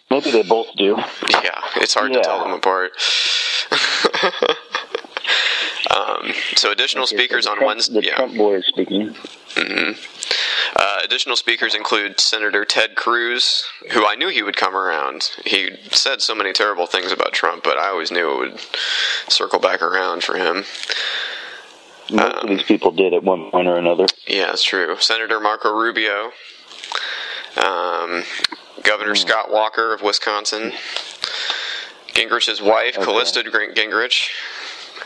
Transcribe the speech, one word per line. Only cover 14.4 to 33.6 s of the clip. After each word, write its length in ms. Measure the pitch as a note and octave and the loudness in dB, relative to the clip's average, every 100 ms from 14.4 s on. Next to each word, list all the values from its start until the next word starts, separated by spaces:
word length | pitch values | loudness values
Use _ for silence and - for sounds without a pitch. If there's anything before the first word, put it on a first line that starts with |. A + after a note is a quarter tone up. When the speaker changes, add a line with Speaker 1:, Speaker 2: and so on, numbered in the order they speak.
Speaker 2:
would 140 | G2+ F#2+ | 0 0
come 200 | F#2 F#2+ | 0 0
around. 540 | F#2 D#2+ C2+ D2 - - | 0 0 -2 -4 -6 -6
He 260 | - G2 F#2 F#2+ - | -2 0 -2 -8 -2
said 320 | - C3+ C3+ | 0 2 0
so 120 | - | -2
many 180 | G#2+ G2+ | 0 0
terrible 340 | F#2 G#2+ F#2 F2 | 2 2 2 0
things 240 | F#2+ F2+ | 0 0
about 220 | F2+ - | 0 0
Trump, 320 | - E2+ E2+ | 2 0 0
but 120 | D#2+ C#2 | 0 2
I 120 | F#2 | 2
always 240 | F#2 D#2+ | 0 0
knew 180 | F2 D#2+ | 0 0
it 80 | C2+ B1+ | 0 -4
would 100 | - - - - - - - - | -6 -8 -6 -2 -2 -2 -2 0
circle 300 | - F#2+ G#2 | 0 2 2
back 240 | F#2+ F#2 | 2 2
around 400 | E2+ F#2+ F2+ F2 | 0 0 0 -2
for 140 | - F#2 | -2 0
him. 280 | F2 F#2 G2 - - - - - - - - - - - - - - | 0 0 -4 -10 -6 -4 -4 -4 -6 -8 -12 -16 -20 -20 -20 -16 -2
Speaker 1:
Most 220 | A2 G2 - | 0 2 0
of 80 | |
Speaker 2:
Um, 20 | - | -2
Speaker 1:
these 140 | G2 | -2
people 300 | - G#2+ F#2+ | 2 4 4
did 200 | E2+ F#2+ | 4 2
at 120 | F2 | 4
one 260 | F#2 F#2 D#2+ | 2 0 0
point 160 | F#2 F2+ | 0 2
or 100 | F2 | 2
another. 300 | E2+ F2 F#2 - - | 2 4 2 0 -2
Speaker 2:
Yeah, 200 | G2 F#2+ | 0 0
that's 160 | - | 0
true. 340 | - F#2+ E2 G2 | 0 0 0 0
Senator 400 | G#2+ A2+ A2 A2 | 0 2 0 0
Marco 320 | G#2+ A2 G#2+ G#2+ | 2 2 0 2
Rubio, 560 | A2+ A2 A2 G2+ A2+ - - - - - - - - - - - - - | 0 2 0 0 -4 -10 -20 -20 -20 -18 -10 -8 -6 -8 -8 -10 -8 0
um, 640 | F#2+ F2+ F2 E2+ E2+ F2 F2 - - - - - | 0 0 -2 -2 -2 -4 -4 -4 -6 -6 -18 -2
Governor 280 | - G#2+ G#2 | 0 2 2
Speaker 1:
Hmm. 20 | G#2 - | 0 2
Speaker 2:
Scott 220 | A2 - | 0 2
Walker 420 | G#2+ A2 A2+ A2+ | 2 2 2 0
of 100 | G#2+ | 0
Wisconsin, 720 | G#2 G#2 - G#2 G#2 G#2+ A2+ - - - - - - - - - - - - - - | 0 0 0 -2 -2 -4 -4 -8 -8 -8 -8 -8 -8 -6 -4 -4 -6 -8 -10 -16 -2
Gingrich's 480 | A#2 A2 A2+ A#2 G#2+ | 0 2 2 0 2
wife, 340 | G2+ A2 A#2+ G2+ | 4 4 4 0
Speaker 1:
Okay. 80 | |
Speaker 2:
Callista 380 | G2 G#2+ B2 B2 | 2 2 2 0
Gr-, 300 | A2 A2 | 0 0